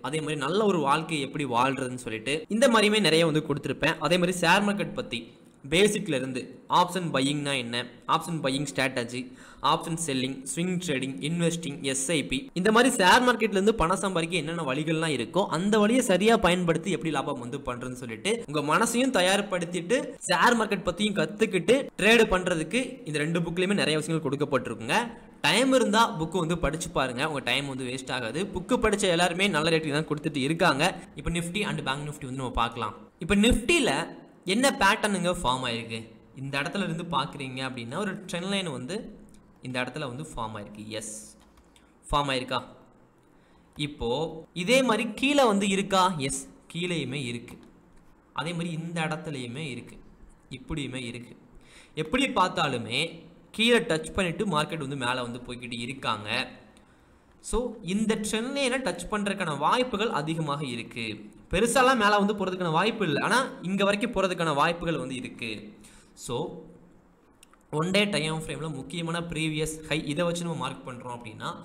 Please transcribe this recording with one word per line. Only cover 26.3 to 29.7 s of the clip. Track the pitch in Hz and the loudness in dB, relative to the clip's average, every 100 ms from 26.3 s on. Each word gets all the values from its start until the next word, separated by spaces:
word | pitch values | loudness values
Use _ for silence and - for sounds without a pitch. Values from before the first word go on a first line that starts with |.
| 190 | 0
வந்து | 160 170 | 0 0
படிச்சு | 143 156 - | 0 -2 -4
பாருங்க, | 160 131 120 156 | -2 -2 0 -2
உங்க | 143 | -2
time | 117 127 139 | -2 -2 -2
வந்து | 131 | -4
waste | 127 127 - | -6 -6 -6
ஆகாது. | 127 113 139 | -4 -4 -4
Book | 196 - - 247 | -4 -6 0 2
படிச்ச | 220 202 | 2 2
எல்லாருமே | 202 170 180 170 196 | 4 4 2 2 2
நல்ல | 156 160 | 2 2